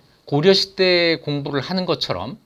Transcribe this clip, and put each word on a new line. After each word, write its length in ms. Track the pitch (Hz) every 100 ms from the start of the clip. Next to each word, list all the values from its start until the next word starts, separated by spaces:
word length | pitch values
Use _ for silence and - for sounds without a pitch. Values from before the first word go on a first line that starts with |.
| _ _ -
고려시대 920 | 143 175 190 - - 185 175 170 160
공부를 380 | 151 143 143 139
하는 240 | 127 185 180
것처럼 520 | 156 - 92 104 190